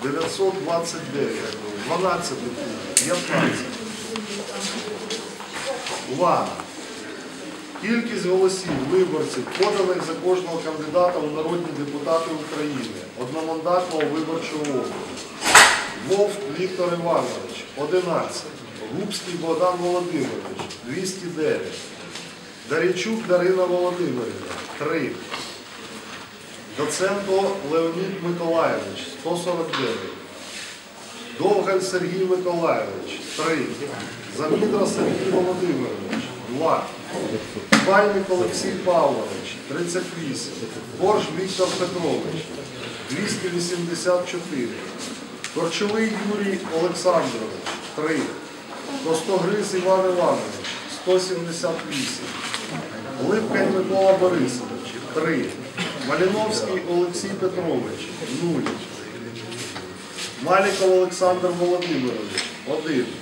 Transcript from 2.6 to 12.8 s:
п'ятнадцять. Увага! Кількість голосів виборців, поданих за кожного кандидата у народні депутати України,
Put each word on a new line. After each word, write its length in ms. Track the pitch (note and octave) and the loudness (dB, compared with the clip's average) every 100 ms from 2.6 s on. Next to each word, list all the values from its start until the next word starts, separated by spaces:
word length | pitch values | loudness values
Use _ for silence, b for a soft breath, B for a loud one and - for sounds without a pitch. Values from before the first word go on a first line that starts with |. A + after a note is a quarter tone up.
| A#2+ G#2+ F#2+ F#2+ | -6 -6 0 2
п'ятнадцять. 600 | C3+ F3+ - F#3 - - - A#3 A3 G#3+ G#3+ A3+ G#3 G3+ G#3 G3 G3 A3 G#3 G#3 - D3 - - - - - - - - - | 2 0 0 2 2 0 -4 -8 -8 -8 -6 -6 -6 -6 -6 -6 -4 -6 -6 -8 -6 -8 -8 -10 -10 -8 -6 -6 -6 -6 -6
Увага! 340 | C3+ F3 C#3 - - - - - - - - - - - - - - | 2 4 4 0 -4 -10 -10 -10 -10 -10 -10 -12 -12 -10 -12 -12 -8
Кількість 440 | G3 A#3 A3+ G#3 F3 | 0 0 0 -2 2
голосів 460 | F#3 F#3+ F#3 F3 C#3+ C3 | 6 6 4 -2 -2 2
виборців, 520 | F#3 F3 D3+ C#3 C3 A2+ - | 4 4 2 0 -2 -4 2
поданих 440 | G3+ G3+ F3+ F3 D3+ | 2 4 2 2 0
за 60 | |
кожного 440 | D#3+ F3 F3+ E3 D#3+ D#3 | -2 2 2 2 -2 -2
кандидата 540 | D3+ D3+ E3 F3+ E3 | -4 0 4 4 4
у 160 | D3+ D3+ | 0 0
народні 320 | D#3+ F3 D#3 C#3 | 0 0 -2 -2
депутати 540 | C#3+ C#3+ E3 E3 E3 | -4 -2 2 2 2
України, 640 | D#3 D3+ D3 D3 C3+ | -4 -4 -2 -2 -2